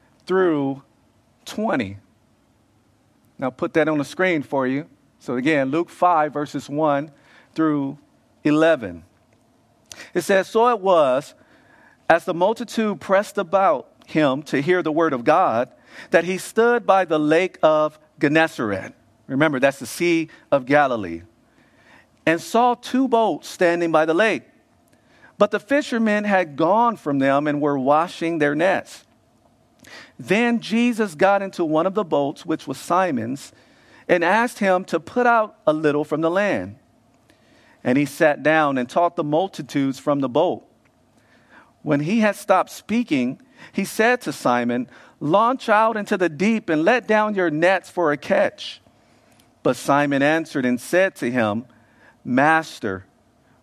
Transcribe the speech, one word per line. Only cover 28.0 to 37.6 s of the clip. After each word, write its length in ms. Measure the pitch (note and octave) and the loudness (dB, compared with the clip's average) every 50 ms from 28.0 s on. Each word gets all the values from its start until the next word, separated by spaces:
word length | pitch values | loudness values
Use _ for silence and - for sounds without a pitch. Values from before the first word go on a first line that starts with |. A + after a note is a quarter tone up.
| E3+ D#3 - - E3+ E3 E4+ | 2 -2 -6 -6 -4 -4 -2
their 180 | D#4+ D3+ D3 D3 | 0 0 0 0
nets. 480 | D3+ E3+ - E3+ A#2 - - - - _ _ _ _ _ _ _ _ _ _ _ _ _ _ _ _ - - - - - - _ | 0 0 0 0 -2 -4 -10 -20 -20 _ _ _ _ _ _ _ _ _ _ _ _ _ _ _ _ -20 -20 -20 -20 -20 -20 _
Then 420 | - A#2+ - F#3 A3 A#3+ A#3+ A#3+ A3 | -12 -4 0 0 2 2 0 0 -2
Jesus 560 | - D#3+ G#3+ A#3 A#3+ B3 A#3 A3 G#3+ G3 D#3 | -4 -2 -2 0 0 0 0 -2 -4 -4 0
got 260 | C#3+ F#3+ G3 G3+ G3 | 2 2 4 4 2
into 240 | G3 F#3+ - - F3 | -2 -4 -4 -4 -2
one 200 | D3+ D#3 D#3 E3+ | 0 2 2 0
of 100 | F#3+ F#3 | 0 -2
the 100 | G#3+ G3+ | -2 -4
boats, 400 | D#3 D#3 C#3+ C#3+ C#3 - - - | -2 0 0 0 -2 -4 -8 -6
which 220 | E3 D#3+ D#3 - | -6 -6 -6 -6
was 100 | D3 C3+ | -10 -12
Simon's, 720 | - - - E3+ F#3 F#3+ F3+ C#3 A#2 G#2+ A#2+ C#3 C#3 - - _ _ _ _ _ _ _ _ - - - | -10 -4 -2 0 0 0 0 -2 -4 -4 -6 -8 -10 -12 -18 _ _ _ _ _ _ _ _ -20 -10 -2
and 160 | - F3+ F3 E3 | 0 0 2 2
asked 360 | F3 G3+ A3 A#3 A#3+ - - | 2 2 2 0 -2 -4 -2
him 260 | G3+ F#3+ F3+ F3+ F#3+ | 0 2 2 0 0
to 140 | - - D#3+ | -2 -6 -6
put 260 | D#3 - - B3 B3 | -6 -4 -4 0 2
out 320 | A#3+ A#3 A3+ G#3+ G#3 - _ - | 2 2 2 0 -2 -6 _ -2
a 80 | D#3 D3+ | -2 0
little 300 | D#3 D#3 D3 C#3+ D3 D3+ | 2 0 0 0 0 -2
from 180 | - D#3 D3 | -2 -4 -2
the 100 | D#3+ E3 | 0 0
land. 460 | F3 F#3+ G#3 G3 D3+ G2+ F2+ G2 G#2 - _ _ _ _ _ _ _ _ _ _ _ _ _ _ _ _ | 0 0 0 0 -2 -4 -6 -8 -14 -18 _ _ _ _ _ _ _ _ _ _ _ _ _ _ _ _